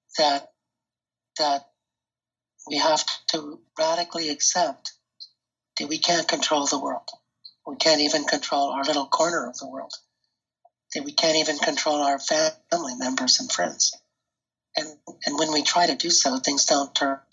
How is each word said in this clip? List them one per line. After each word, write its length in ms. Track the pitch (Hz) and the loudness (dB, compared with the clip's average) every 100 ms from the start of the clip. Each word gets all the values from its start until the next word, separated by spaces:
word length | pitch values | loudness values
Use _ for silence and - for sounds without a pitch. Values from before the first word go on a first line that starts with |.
| _ - | _ 0
that, 340 | 151 139 - _ _ _ _ _ _ _ _ - | 2 2 -4 _ _ _ _ _ _ _ _ -2
that 320 | 151 139 - _ _ _ _ _ _ _ _ _ - | 0 0 -4 _ _ _ _ _ _ _ _ _ -6
we 120 | 147 | 0
have 260 | 151 156 - - - | 2 2 0 -6 -4
to 320 | 160 147 - _ - | -4 -4 -14 _ -2
radically 520 | 160 165 175 170 156 | 0 0 -2 -4 -6
accept 600 | 143 - 185 160 135 - - _ - - _ _ _ _ - | 0 0 2 0 -2 -12 -16 _ -20 -20 _ _ _ _ -8
that 100 | 147 | -4
we 100 | 156 | -2
can't 300 | - 170 160 | 2 2 0
control 380 | 156 - 151 139 | -2 2 2 2
the 120 | 143 | -2
world. 300 | 139 123 - - _ _ - _ - | -2 -6 -10 -20 _ _ -20 _ -12
We 100 | 139 | 0
can't 240 | 165 151 | 2 4
even 240 | 147 151 | 2 0
control 460 | 143 147 - 147 139 | 0 -2 0 0 0
our 140 | 135 | 0
little 220 | 135 147 139 | 0 0 0
corner 420 | - 165 170 123 | 2 2 2 -4
of 100 | - | -10
the 100 | 131 | -12
world, 240 | 127 - - _ _ _ _ _ _ _ _ - | -12 -12 -16 _ _ _ _ _ _ _ _ -10
that 100 | - | -8
we 80 | 143 | -4
can't 240 | 147 165 160 | 0 2 4
even 220 | 156 147 | 2 0
control 380 | 170 139 156 147 | 0 0 0 2
our 220 | 143 139 | 2 0
family 760 | - 156 156 - - 175 170 247 | 0 2 2 -2 -4 -2 -2 -6
members 420 | 127 185 254 - | -4 -2 2 2
and 120 | - | 2
friends. 440 | - - - - - _ _ _ _ _ _ _ - | -2 -2 0 -2 -2 _ _ _ _ _ _ _ -8
And, 120 | 156 151 - - - | -8 -12 -20 -10 -6
and 120 | 147 | -2
when 140 | 156 | 0
we 100 | 151 | 0
try 240 | - 175 170 | 2 2 2
to 80 | |
do 160 | 131 165 | 2 2
so, 280 | - 139 131 | 2 2 0
things 260 | 151 139 | -2 0
don't 300 | - 143 139 | 2 2 0
turn 240 | - 139 135 - | -2 -2 -2 -8